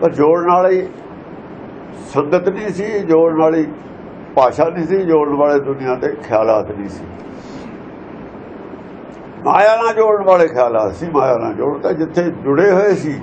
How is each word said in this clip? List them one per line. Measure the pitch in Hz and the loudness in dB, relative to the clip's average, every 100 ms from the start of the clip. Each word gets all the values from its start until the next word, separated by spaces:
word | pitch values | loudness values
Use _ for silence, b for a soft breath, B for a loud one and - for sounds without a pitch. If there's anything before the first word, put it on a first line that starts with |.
ਪਰ | 170 | 0
ਜੋੜਨ | 143 147 170 170 | 2 4 4 4
ਵਾਲੀ | 180 185 185 - - - - - - - - - - - - - | 4 4 2 -2 -10 -18 -18 -18 -18 -16 -16 -16 -16 -16 -16 -6
ਸੰਗਤ | 135 147 180 185 | -2 2 2 0
ਨਹੀਂ | 190 214 | -4 -6
ਸੀ, | 175 208 208 | -6 -4 -2
ਜੋੜਨ | 170 160 165 160 | 2 4 4 4
ਵਾਲੀ | 160 165 151 - - - - - - - | 2 2 0 -6 -16 -18 -18 -18 -4 2
ਭਾਸ਼ਾ | 127 - 165 | 2 4 0
ਨਹੀਂ | 175 160 | 0 0
ਸੀ, | 190 180 | 0 4
ਜੋੜਨ | 160 147 143 | 4 4 2
ਵਾਲੇ | 147 143 | 2 2
ਦੁਨੀਆ | 135 135 131 127 | 0 -4 -2 -2
ਦੇ | 143 - | -4 -6
ਖਿਆਲਾਤ | - 110 110 107 101 | -2 0 4 2 0
ਨਹੀਂ | 101 101 | -8 -10
ਸੀ। | - - - - - B B B - - - - - - - - - - - - - - - - - 139 | -10 -14 -16 -16 -16 B B B -16 -16 -16 -16 -16 -16 -16 -16 -16 -16 -16 -16 -16 -16 -18 -18 -6 2
ਮਾਇਆ | 170 208 226 | 4 6 4
ਨਾਲ | 233 | 2
ਜੋੜਨ | 220 214 208 | 2 4 4
ਵਾਲੇ | 190 180 165 | 4 6 4
ਖਿਆਲਾਤ | 123 120 113 104 92 | 4 2 2 0 -2
ਸੀ, | 170 | -2
ਮਾਇਆ | 147 135 117 | 0 2 2
ਨਾਲ | 110 | 0
ਜੋੜਦਾ। | 104 131 147 180 | -2 -4 -2 -2
ਜਿੱਥੇ | 165 160 175 175 - | -2 -2 -2 -2 -2
ਜੁੜੇ | 139 139 202 | 0 2 4
ਹੋਏ | 185 208 185 | 4 2 0
ਸੀ, | 156 139 | -2 -6